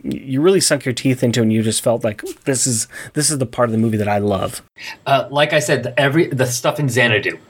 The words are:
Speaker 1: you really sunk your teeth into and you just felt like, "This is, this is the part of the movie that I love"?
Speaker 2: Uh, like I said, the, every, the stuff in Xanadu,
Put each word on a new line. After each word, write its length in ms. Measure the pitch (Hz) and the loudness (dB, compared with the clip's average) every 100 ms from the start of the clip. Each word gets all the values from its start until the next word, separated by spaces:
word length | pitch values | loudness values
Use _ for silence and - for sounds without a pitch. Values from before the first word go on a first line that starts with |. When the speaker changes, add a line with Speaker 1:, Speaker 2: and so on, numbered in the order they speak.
Speaker 1:
you 380 | - 131 135 131 | -8 -8 -4 2
really 180 | 165 190 | 4 4
sunk 240 | - 143 | 2 0
your 80 | 139 | -2
teeth 300 | 120 - 123 | -2 0 2
into 180 | 123 117 | 2 2
and 100 | 110 | 2
you 120 | 110 | 2
just 180 | 110 107 | 0 0
felt 240 | - 113 | 0 0
like, 160 | 113 104 - - | -2 -6 -10 -8
"This 220 | - 127 135 | -4 -2 0
is, 200 | 113 - - - | -2 -4 -12 -10
this 160 | - 147 | -4 -2
is 80 | 151 | -2
the 80 | 123 | -4
part 240 | - 120 | 0 0
of 20 | |
the 60 | 110 | 2
movie 180 | 113 107 | 2 0
that 120 | 104 | 0
I 80 | 104 | 0
love"? 420 | 101 95 95 - - - - - - | 0 0 -2 -8 -16 -18 -18 -10 0
Speaker 2:
Uh, 200 | 135 - | 0 0
like 240 | 139 151 | 0 2
I 40 | 156 | 2
said, 260 | 151 139 | 2 0
the, 140 | 120 120 | 0 0
every, 280 | 139 147 180 | 2 2 0
the 180 | 127 | 0
stuff 340 | 127 123 156 147 | 0 0 -2 0
in 120 | 143 | 0
Xanadu, 480 | 120 120 107 92 - - | 2 2 2 0 -8 -16